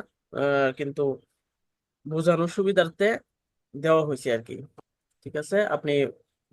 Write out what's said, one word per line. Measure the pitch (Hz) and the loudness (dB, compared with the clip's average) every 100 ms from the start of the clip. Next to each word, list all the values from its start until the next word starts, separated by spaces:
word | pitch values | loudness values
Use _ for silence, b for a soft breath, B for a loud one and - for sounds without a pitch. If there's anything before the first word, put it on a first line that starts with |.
| - _ _ | 0 _ _
আহ, | - 143 139 135 131 | -2 0 2 2 0
কিন্তু | 139 147 139 131 _ _ _ _ _ _ _ _ 151 | -6 -2 -2 -2 _ _ _ _ _ _ _ _ -6
বোঝানোর | 160 165 165 170 | 0 2 2 0
সুবিধার্থে | - 196 190 165 - 208 240 _ _ _ _ _ 139 | 0 2 2 2 0 0 0 _ _ _ _ _ -4
দেওয়া | 160 160 151 | 2 4 2
হয়েছে | 127 131 | -4 -2
আর | 113 | -2
কি। | 117 - 139 - _ _ _ _ | -4 -14 -14 -20 _ _ _ _
ঠিক | 139 151 | -10 -8
আছে, | 151 202 208 | 0 0 0
আপনি | 147 151 143 135 - _ _ _ | -2 0 0 0 -4 _ _ _